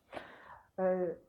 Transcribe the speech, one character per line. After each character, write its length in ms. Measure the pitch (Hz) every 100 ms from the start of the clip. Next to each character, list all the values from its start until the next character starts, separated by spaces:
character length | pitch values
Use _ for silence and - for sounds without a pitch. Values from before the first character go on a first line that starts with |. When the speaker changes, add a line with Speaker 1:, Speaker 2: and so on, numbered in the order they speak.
| - - - - - - - -
Speaker 1:
嗯。 320 | 185 185 180
Speaker 2:
呃， 60 | 160